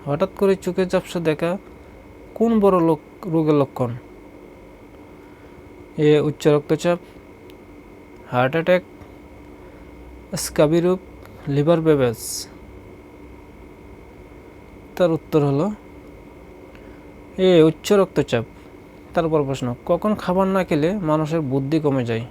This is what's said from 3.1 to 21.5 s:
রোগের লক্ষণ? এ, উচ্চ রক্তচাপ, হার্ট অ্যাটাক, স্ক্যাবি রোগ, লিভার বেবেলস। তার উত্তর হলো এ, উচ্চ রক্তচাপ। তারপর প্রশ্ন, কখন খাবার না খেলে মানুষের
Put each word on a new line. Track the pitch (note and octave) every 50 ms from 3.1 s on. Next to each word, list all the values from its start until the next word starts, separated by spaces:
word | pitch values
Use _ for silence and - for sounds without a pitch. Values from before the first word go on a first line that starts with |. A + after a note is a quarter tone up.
| - - - G3
রোগের | D#3+ E3 D#3 D3+ D3+ D3
লক্ষণ? | C3+ - - - B2+ A#2 A#2+ B2+ - - - - - - - - - - - - - - - - - - - - - - - - - - - - - - - - - - - - - - - - D3+
এ, | D3+ D3+ D3 C#3 D3+
উচ্চ | C#3 - - D#3
রক্তচাপ, | D3 D3 - - D#3 D3+ - F3 F3 F3 - - - - - - - - - - - - - - - - - - - - - - - - - -
হার্ট | B2+ B2 B2+ C3 C#3+
অ্যাটাক, | E3 D#3+ F3+ F3+ F3+ F3 - - - - - - - - - - - - - - - - - - - - - - - - - - - - - - E3 -
স্ক্যাবি | - - - D#3 D3 D#3+ E3+ E3
রোগ, | F3+ F#3 F#3 - - - - - - - - - C#3+ C#3
লিভার | C#3+ C#3+ D#3+ E3+ E3 D#3+
বেবেলস। | D#3+ D3+ C#3+ B2+ A#2+ A#2 - - - - - - - - - - - - - - - - - - - - - - - - - - - - - - - - - - - - - - - - - - - - - - - - - - - - - - - -
তার | - F3+ E3+ D#3+ D3+
উত্তর | - - - D#3 C#3+ C#3+
হলো | C#3 C#3 E3+ G#3 G#3+ - - - - - - - - - - - - - - - - - - - - - - - - - - - - - - - - - F#3
এ, | F#3 F3+ E3 D#3 D#3+
উচ্চ | D#3 - - -
রক্তচাপ। | G#3 G3 F#3+ F3+ - - C#3+ - - A#2 A2 - - - - - - - - - - - - - -
তারপর | F3+ E3 D#3+ D#3+ D3+ C#3+ C3+
প্রশ্ন, | C#3 - B2+ B2 B2 - -
কখন | - F3 E3+ - G#3+ G#3 -
খাবার | - - F3+ F#3+ F#3+ F#3+ F#3+
না | F#3+ F3+ -
খেলে | F3 D3 D3 E3+ G3+ G#3+ F3+ D3+
মানুষের | D3+ D#3 D#3 D3 D#3+ E3+ D3+ B2+